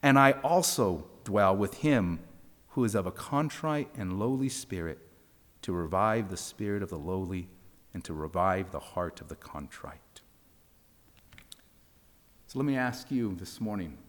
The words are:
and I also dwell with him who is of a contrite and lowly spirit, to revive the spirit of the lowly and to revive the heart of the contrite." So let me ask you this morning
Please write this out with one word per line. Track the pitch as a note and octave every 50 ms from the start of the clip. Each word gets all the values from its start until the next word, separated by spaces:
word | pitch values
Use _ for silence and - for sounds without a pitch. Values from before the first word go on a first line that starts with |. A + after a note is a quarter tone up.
| -
and | C#3+ C3+ C#3
I | C#3 C3+ C#3
also | - - C#3 E3+ F#3 E3+ - - - B2 G2 F#2 D#2 D2+ - - - -
dwell | - G2 G#2 G2+ F#2+ F#2+
with | G2 G#2 G2 -
him | - - D3+ D3 B2 G2 F2 E2+ E2 - - - - - - - - - -
who | - - B2
is | A2+ G2+
of | A2 F#2
a | F#2 -
contrite | - - - - C#3+ D3+ D3+ - - - D#3+ D3+ D3 D3 - - B2
and | G#2 F#2 F#2 F#2+
lowly | G#2 A#2+ C3+ C3 C3+ C3+
spirit, | B2 - - - F#2+ F#2 E2 E2 D2 - - - - - _ _ _ - _ - _ _
to | - - F#2
revive | F2 E2+ D#2 E2 F#2 G2+ A2 A2 A2+ A2+ F#2+
the | F#2 F2
spirit | - - - - G#2+ G#2 G2+ G#2 G2+
of | F2+
the | F#2 D#2+
lowly | C#2+ E2+ F#2 F#2+ F#2+ F2 G2 F#2 F2 F#2 - - - - - - _ - -
and | F#2 E2+
to | - E2
revive | D2+ D2+ D#2 E2 F#2 F2 F#2+ F#2 F#2+ F#2+ F#2
the | - C#2+
heart | - - - - F2 E2+ - -
of | - D2
the | E2
contrite." | - - - - D2 D2 D2+ - - - - - - - - _ - - _ - _ _ _ _ _ _ _ _ _ _ _ _ _ _ - _ - _ - - - - - - _ - _ _ - _ _ _ - _ _ - _ _ _ _ _ -
So | - - C3
let | C3+
me | D3 C#3
ask | C3 B2+ B2 A#2+ B2 - -
you | D3 B2+ A#2 G#2+ F#2+
this | F2 F#2+ - - -
morning | A2+ G#2+ G#2 G2+ F#2 D#2+ D2 - -